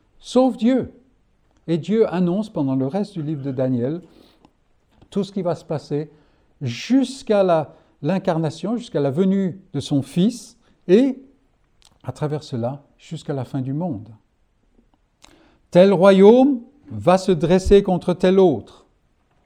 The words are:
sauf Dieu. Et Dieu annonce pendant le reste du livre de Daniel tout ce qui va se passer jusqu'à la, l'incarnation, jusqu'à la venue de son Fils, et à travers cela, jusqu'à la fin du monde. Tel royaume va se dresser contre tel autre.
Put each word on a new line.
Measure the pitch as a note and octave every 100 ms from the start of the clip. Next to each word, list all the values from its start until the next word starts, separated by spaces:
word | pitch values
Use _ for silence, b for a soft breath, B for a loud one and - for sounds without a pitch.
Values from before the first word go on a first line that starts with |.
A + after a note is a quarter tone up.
| b b
sauf | - B3 C4 G3+
Dieu. | A3 C4 - - _ _ _ _ _ _ -
Et | E3
Dieu | D3 A3 G#3+
annonce | E3+ F3+ F#3 A3
pendant | E3 C3+
le | C3 C3
reste | F3+ G#3
du | E3+
livre | D3 D3+
de | C3+
Daniel | B2+ C3 B2 A#2+ E3+ E3+ b b b b _ _ _ _ _ _
tout | G3
ce | F#3+
qui | G#3
va | F3
se | D#3+
passer | - D3+ - D3 D#3 b b b b b
jusqu'à | C3+ A#2 - C4 B3+ - - G3+
la, | F#3+ D#3+ D3 b b b
l'incarnation, | C#3+ F#3+ F#3+ D#3+ D#3+ - F#3 A#3
jusqu'à | - D#3
la | C#3
venue | C3+ F#3+ G3 F#3+ - -
de | C#3+
son | - C#3+
Fils, | - - G3+ B3 - _ _ _ -
et | G3 C4+ A#3+ - _ _ _ _ _ _ _
à | -
travers | - D3+ D3+
cela, | - B2 A#2+ C#3+ _ _
jusqu'à | - D#3 -
la | C#3+
fin | A#2+ C#3+
du | C3
monde. | C#3+ F3+ A2 G#2 A2 _ _ _ _ _ _ _ _ _ _ _ b b b b
Tel | F3 F#3+
royaume | F#3 G3 F#3+ G3+ A#3+ C4+ B3+ - _ -
va | A2 G#2+ F#3
se | F#3
dresser | E3+ D#3+ F#3 F#3 G3+
contre | G3 F3 -
tel | F3 F#3 F#3+
autre. | F#3 A#2 - - _ _ _ _ _ _